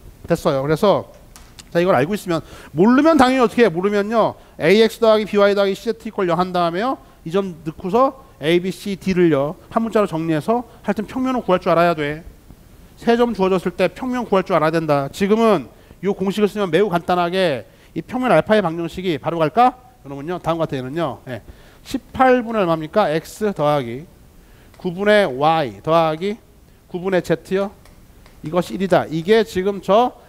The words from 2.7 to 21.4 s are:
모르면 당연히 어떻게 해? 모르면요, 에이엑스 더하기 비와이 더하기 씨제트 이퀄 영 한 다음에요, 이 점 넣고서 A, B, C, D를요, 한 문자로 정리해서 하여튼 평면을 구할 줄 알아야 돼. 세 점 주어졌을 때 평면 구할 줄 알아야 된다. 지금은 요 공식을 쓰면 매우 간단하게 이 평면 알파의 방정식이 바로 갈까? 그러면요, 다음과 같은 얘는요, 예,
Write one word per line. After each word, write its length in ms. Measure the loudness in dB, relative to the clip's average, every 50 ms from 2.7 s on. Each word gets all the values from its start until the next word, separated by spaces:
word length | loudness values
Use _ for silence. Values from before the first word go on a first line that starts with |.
모르면 460 | 0 2 4 6 6 6 6 6 6
당연히 240 | 6 4 4 4 2
어떻게 240 | 2 2 2 4 2
해? 40 | 2
모르면요, 640 | 2 0 -2 0 0 0 -2 0 0 0 0 0 -2 -6 -14 -20 -10 -2
에이엑스 400 | 2 4 4 4 4 2 0 2
더하기 240 | 2 4 4 4 2
비와이 320 | 0 2 2 4 4 4
더하기 180 | 2 0 0 -2
씨제트 320 | -4 -4 -8 -8 -8 -8
이퀄 220 | -12 -6 -4 -2 -2
영 100 | 0 0
한 140 | -2 -2 -2
다음에요, 460 | -2 -2 -2 -2 -2 -4 -4 -6 -6 -10 -20 -20 -18 -10
이 80 | -6 -4
점 240 | -4 -4 -4 -8 -12 -12
넣고서 580 | -12 -12 -10 -6 -2 0 2 2 2 0 -4 -16 -20 -14 -6
A, 200 | -2 0 0 0
B, 100 | 0 -2
C, 240 | -8 -8 -8 -10 -8
D를요, 640 | -6 -4 -2 2 2 4 4 4 2 0 -2 -6 -10 -10 -6
한 120 | -4 -4 -2
문자로 240 | 0 0 0 0
정리해서 560 | 0 -2 -4 -2 -2 -2 -2 0 -2 -2 -2 -4 -8 -16 -12 -6
하여튼 220 | -6 -4 -4 -4
평면을 360 | -8 -6 -6 -4 -2 -2 -2 -2
구할 180 | 0 0 0
줄 120 | 2 2 2
알아야 220 | 2 4 2 2
돼. 280 | 0 -2 -6 -6 -8 -12 -18 -20 -20 -20 -20 -20 -20 -20 -20 -20 -20 -20 -20 -20
세 200 | -6 0 0 2
점 180 | 2 2 0 0
주어졌을 380 | 0 0 0 0 0 -2 -2 -2
때 160 | -2 -2 -2
평면 360 | -2 -4 -8 -6 -4 -4 -4
구할 200 | -2 -2 -2 0
줄 100 | 0 0
알아야 160 | 0 2 2
된다. 380 | 0 0 0 0 0 0 -2 -4
지금은 560 | -6 -2 0 0 2 4 4 4 2 2 0 -6 -16 -20 -20 -20 -16 -8 -4
요 100 | -4 -4
공식을 320 | -2 -2 -4 -2 0 0
쓰면 240 | -2 0 -2 -4 0
매우 180 | 2 2 2 2
간단하게 800 | 0 -2 -2 0 0 0 0 -2 0 0 0 0 -2 -4 -8 -12 -20 -20 -20 -16 -12
이 80 | -12 -12
평면 280 | -8 -6 -4 0 2
알파의 320 | 2 2 4 4 2 2 2
방정식이 560 | 0 -2 -4 -6 -8 -8 -6 -4 -4 -4 -4
바로 220 | -4 -4 -2 0
갈까? 360 | -2 0 2 4 2 2 2 -2 -14 -20 -20 _ -18
그러면요, 340 | -16 -14 -12 -10 -10 -10 -8
다음과 280 | -4 -4 -2 -2 -2
같은 120 | -4 -4 -6
얘는요, 400 | -6 -6 -6 -4 -4 -4 -6 -8 -12
예, 160 | -14 -14 -14